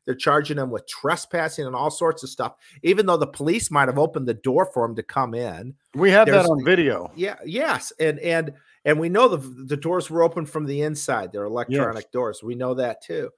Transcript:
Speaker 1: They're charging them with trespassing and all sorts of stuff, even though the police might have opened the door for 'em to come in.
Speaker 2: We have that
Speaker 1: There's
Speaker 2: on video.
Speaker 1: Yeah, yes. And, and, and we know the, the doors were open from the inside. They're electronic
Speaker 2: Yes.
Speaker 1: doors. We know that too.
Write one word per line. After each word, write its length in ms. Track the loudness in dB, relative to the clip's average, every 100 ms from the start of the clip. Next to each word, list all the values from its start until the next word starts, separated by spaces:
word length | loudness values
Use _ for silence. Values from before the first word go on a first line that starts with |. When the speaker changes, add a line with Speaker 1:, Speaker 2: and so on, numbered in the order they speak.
Speaker 1:
They're 120 | -8 -4
charging 420 | 2 2 0 -4
them 140 | -6
with 160 | -8 -10
trespassing 800 | -6 -2 -2 -4 -4 -4 -6 -8
and 80 | -4
all 160 | -4
sorts 320 | -2 -2 -2
of 60 | -8
stuff, 260 | -6 -8 -8 _ -4
even 240 | 0 2 4
though 120 | 4
the 100 | 2
police 420 | 0 0 0 2
might 180 | 2 4
have 120 | 4
opened 280 | 0 0 -4
the 60 |
door 320 | -2 0 2 2
for 180 | 0
'em 120 | -2 -4
to 80 |
come 320 | -6 -2 -2 -2
in. 400 | -6 -8 -12 -16 _
Speaker 2:
We 160 | 2 6
have 160 | 8 8
that 60 |
Speaker 1:
There's 160 | 6 4
Speaker 2:
on 160 | 2 2
video. 460 | 4 2 0 -4 -6
Speaker 1:
Yeah, 200 | -8 -8 -8
yes. 480 | -4 -2 -4 -6 -2
And, 180 | -2 -2
and, 340 | -2 -2 -2 -8 _ _
and 160 | 0 0
we 100 | 2
know 180 | 4 4
the, 100 | 2
the 400 | -6 -14 -8 -6
doors 320 | -2 -4 -2
were 140 | 2
open 240 | 2 2 -6
from 180 | -6 -4
the 160 | -2
inside. 500 | -4 -4 -2 -4 -4
They're 120 | -6
electronic 600 | -6 -4 -2 0 -2 -4 -8
Speaker 2:
Yes. 60 |
Speaker 1:
doors. 320 | -4 -4 -6
We 120 | -8 -6
know 180 | -4
that 300 | -2 -4 -6
too. 260 | -8 -8 -8